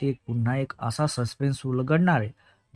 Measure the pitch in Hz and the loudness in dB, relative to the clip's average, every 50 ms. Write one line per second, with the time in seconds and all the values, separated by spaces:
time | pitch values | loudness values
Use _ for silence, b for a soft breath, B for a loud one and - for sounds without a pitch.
0 | - 139 131 - _ - 117 120 117 117 127 135 135 135 - - - 120 113 - | -2 -4 -4 -4 _ -4 -2 0 0 0 0 0 -2 -4 -6 -6 -6 -6 -2 0
1 | 151 147 - - 120 113 - _ 135 139 131 - - 135 127 127 131 131 151 160 | -2 -2 0 -2 -4 -4 -4 _ -2 -2 -2 -2 -4 -2 -2 -2 0 2 2 4
2 | 180 180 170 127 107 110 - b b b b b b b _ | 4 4 4 2 2 -2 -8 b b b b b b b _